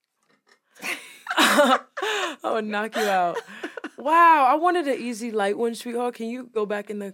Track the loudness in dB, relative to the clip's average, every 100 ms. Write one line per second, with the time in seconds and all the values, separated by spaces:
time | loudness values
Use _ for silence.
0 | _ _ _ _ _ _ _ _ -10 -10
1 | -12 -16 -6 0 2 4 4 2 -2 -8
2 | -6 -4 -6 -6 -6 -4 -4 -6 -6 -4
3 | 0 0 0 -4 -10 -14 -14 -14 -16 -8
4 | 0 6 8 8 6 4 2 2 0 -2
5 | -4 -6 -6 -2 0 0 -4 -4 -8 -6
6 | -6 -6 -8 -8 -8 -6 -4 -4 -8 -10
7 | -10